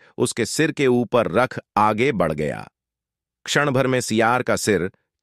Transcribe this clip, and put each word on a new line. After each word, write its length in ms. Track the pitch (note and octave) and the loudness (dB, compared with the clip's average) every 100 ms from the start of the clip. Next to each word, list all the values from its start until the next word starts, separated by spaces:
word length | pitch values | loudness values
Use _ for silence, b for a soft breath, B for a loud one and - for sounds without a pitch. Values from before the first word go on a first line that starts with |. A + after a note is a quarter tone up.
| b b | b b
उसके 280 | B2 - A2 | -2 -2 -4
सिर 260 | - D#3 | 0 -2
के 140 | - C3+ | 0 2
ऊपर 440 | B2 A#2+ B2 A2 | 2 2 0 0
रख 300 | F2+ B2+ - - - | 0 -2 -4 -6 0
आगे 360 | G#2+ A2 C3 | 2 2 0
बढ़ 200 | A2+ E2+ | 0 -2
गया। 360 | D2+ D2+ A1 G#1 _ _ _ _ _ _ _ | -2 -4 -6 -12 _ _ _ _ _ _ _
क्षण 260 | - D#3 D3 | -4 -2 0
भर 160 | C3 C3 | 0 0
में 140 | B2+ | 0
सियार 420 | A#2 A2 A2 B2+ | 0 0 2 2
का 140 | B2 G2+ | 0 -2
सिर 340 | - F#2+ F2 - _ _ | 0 0 -2 -8 _ _